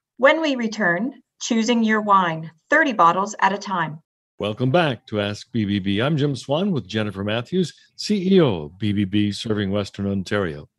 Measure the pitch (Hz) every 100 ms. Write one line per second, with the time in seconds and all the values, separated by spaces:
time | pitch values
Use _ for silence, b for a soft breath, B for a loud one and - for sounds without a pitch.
0 | _ - 262 320 311 254 226 214 185 175
1 | 254 - _ - - 226 220 233 220 220
2 | 208 196 175 160 160 - - 294 302 214
3 | 165 180 208 - 185 202 202 180 160 156
4 | _ _ _ - 101 107 127 170 160 113
5 | - 107 101 104 - 117 101 101 95 98
6 | 135 156 147 127 - 147 202 151 92 110
7 | 104 95 104 113 117 185 175 - b b
8 | - 208 180 190 147 87 73 92 110 101
9 | 101 104 104 101 113 104 98 101 98 -
10 | 98 98 87 104 90 73 73